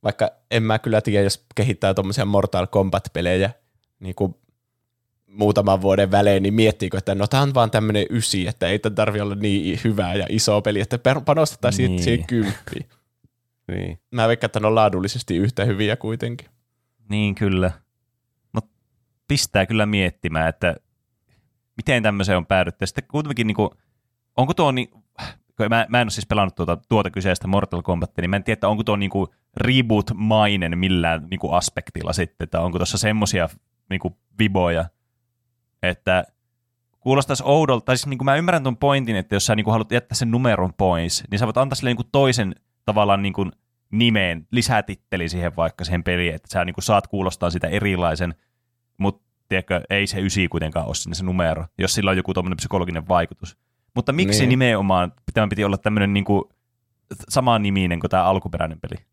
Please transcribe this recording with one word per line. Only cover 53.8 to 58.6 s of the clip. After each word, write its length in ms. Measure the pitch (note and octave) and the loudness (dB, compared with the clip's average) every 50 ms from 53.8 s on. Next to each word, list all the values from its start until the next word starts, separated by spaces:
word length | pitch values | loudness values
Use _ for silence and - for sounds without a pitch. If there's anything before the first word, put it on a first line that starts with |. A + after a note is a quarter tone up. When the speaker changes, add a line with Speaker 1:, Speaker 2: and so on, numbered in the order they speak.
| _ _ _ | _ _ _
Speaker 2:
Mutta 180 | B2 A2+ - | -4 -2 -2
miksi 280 | C#3 D#3+ F#3+ G3 G3+ G#2 | 0 0 2 2 2 2
Speaker 1:
Niin. 80 | C3+ B2 | 4 4
Speaker 2:
nimenomaan 640 | B2+ C3 C3 B2 A2+ G2 G2 G2 F#2+ F2+ F2+ F2 - _ _ - - | 4 4 4 4 2 2 2 2 2 2 2 0 -4 _ _ -4 0
tämän 140 | A#2 A2 G2+ | 0 0 0
piti 160 | G2 G2 G#2 | 0 0 0
olla 140 | G2+ G2 F#2+ | 0 0 0
tämmönen 360 | _ G#2 G#2+ G#2+ G2+ G2 G2+ | _ 0 0 2 2 2 2
niinku 360 | G2+ G2 - G2+ G2 - _ _ _ _ _ _ _ _ _ _ _ _ _ - - - - | 0 2 2 2 0 0 _ _ _ _ _ _ _ _ _ _ _ _ _ -18 -18 -12 -2
samaniminen 720 | - C#3 B2+ B2 A#2 A2 G#2 G2+ G2 G2 F#2 F2+ E2+ E2 | -2 0 2 2 2 2 2 2 2 2 2 0 0 -2
kuin 100 | - F2 | -2 0
tää 140 | - F#2 F2 | 2 2 2
alkuperäinen 560 | F#2 F#2+ F#2+ - F#2 E2 E2 | 4 2 0 0 -4 -6 -4